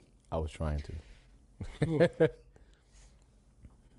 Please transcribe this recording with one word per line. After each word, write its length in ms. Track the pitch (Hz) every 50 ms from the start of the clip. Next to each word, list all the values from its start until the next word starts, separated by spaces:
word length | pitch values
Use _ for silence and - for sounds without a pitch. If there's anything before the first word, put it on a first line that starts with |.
| - - - - - -
I 60 | 82
was 140 | 82 80 80
trying 300 | - - 80 78 76 73
to. 120 | 73 - - 80 - - - - - - - - - - - - - - - - 151 160 160 143 165 165
<laughs> 200 | - - 165 151 - - - - - - - - - _ _ - - - - - - - - - - - - - - - - - - - - - -